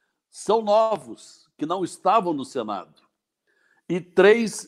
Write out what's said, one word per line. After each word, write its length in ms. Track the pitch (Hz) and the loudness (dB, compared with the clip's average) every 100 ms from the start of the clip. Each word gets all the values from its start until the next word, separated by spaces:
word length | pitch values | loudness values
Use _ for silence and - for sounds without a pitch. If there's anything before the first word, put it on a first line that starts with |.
| _ _ _ | _ _ _
são 320 | - - 226 | -10 -2 -2
novos, 880 | 208 214 220 196 120 - - - _ _ | 2 2 2 -2 -8 -20 -20 -20 _ _
que 80 | 151 | -6
não 200 | 190 170 | -6 -6
estavam 480 | - 185 190 175 | -4 0 2 0
no 100 | 147 | -4
Senado. 580 | 127 131 110 98 87 _ _ _ _ _ _ _ _ _ - | -6 -8 -8 -8 -12 _ _ _ _ _ _ _ _ _ -8
E 140 | 175 | -8
três 640 | - - 190 233 220 - | -2 4 6 6 0 -6